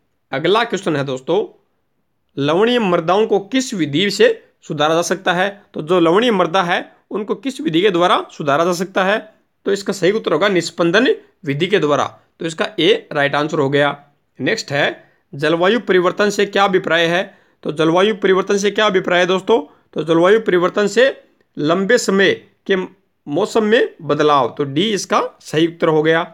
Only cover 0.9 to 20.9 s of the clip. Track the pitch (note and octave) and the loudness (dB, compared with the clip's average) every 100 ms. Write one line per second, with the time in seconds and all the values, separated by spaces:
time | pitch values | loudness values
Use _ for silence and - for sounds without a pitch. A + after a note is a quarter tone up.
0.9 | D3 C#3 B2+ C3+ F#3+ - _ _ _ _ | -4 -4 -6 -2 -2 -2 _ _ _ _
1.9 | _ _ _ _ - C#3 E3+ A3+ B3 G3+ | _ _ _ _ -6 -2 2 2 2 0
2.9 | F3 D#3+ G3 A3 G3+ G3 C4 C4 G3 D3 | 0 0 0 2 0 -2 -4 -4 -4 -2
3.9 | C#3+ G3+ G3 A#3 A4+ _ _ - B2+ D3+ | 0 -2 2 2 0 _ _ -10 -2 0
4.9 | E3 F3 F#3 F#3+ F3 G3 G3 _ - D#3 | 0 -2 -4 -2 -2 -2 -6 _ -12 -2
5.9 | F#3 E3 F#3 B3 G3 F3 F#3+ F3 G3+ C#4 | 2 4 2 2 0 0 0 0 -2 -4
6.9 | _ - F#3+ G#3 G3+ C4+ C4 C#4+ D#3+ G#3 | _ -10 -10 -6 -6 -8 -6 -4 0 0
7.9 | E3+ F3+ C4+ F4+ - D3+ C#3+ F3 E3+ F#3+ | 2 2 0 -4 -8 -2 0 0 -2 -4
8.9 | G#3 F#3+ A3 G#3+ _ _ _ - G3 G3+ | -2 0 -2 -4 _ _ _ -4 -4 -4
9.9 | F#3+ E3+ G#3+ G#3+ D#3+ G3+ F3+ - - E3+ | -2 0 0 -2 0 2 0 -2 -2 0
10.9 | F#3+ C4+ - _ _ D3+ C#3+ F3+ F#3+ D3+ | 2 2 -2 _ _ -6 -4 0 0 2
11.9 | C#3 - - _ - E3 E3 - - E3+ | 0 -2 -8 _ -10 -10 -6 -6 0 0
12.9 | A#3+ - D#3 C#3+ D3 D3+ D#3+ C3+ C#3+ C#3+ | 0 -2 -2 0 0 -2 -2 0 2 0
13.9 | C#3+ - _ _ - C3 G#3+ - C#3+ E3+ | -2 -14 _ _ -8 -4 -4 -4 -2 -2
14.9 | E4+ _ _ _ C#3 D3+ E3 F3+ A#3 G#3 | -4 _ _ _ -4 -2 2 2 0 2
15.9 | F#3 F3+ E3+ G#3 G3+ G3+ G3+ G3 F#3 - | 0 0 0 -2 0 -2 2 2 2 0
16.9 | E3 E3 F3 G3+ - _ _ - D3+ D#3+ | 0 2 0 -4 -12 _ _ -10 -2 0
17.9 | F3 G3+ G#3 G3 F#3+ F#3+ G3+ G3+ G3+ G#3+ | 2 2 0 0 0 0 0 0 0 2
18.9 | F#3+ F#3 F3 F3+ F#3 F#3+ A#3 C#4+ _ _ | 2 0 0 2 0 2 0 0 _ _
19.9 | - D#3 E3 F3 A3 A3 F3+ F3 G3+ G3+ | -8 0 2 4 4 2 0 0 0 0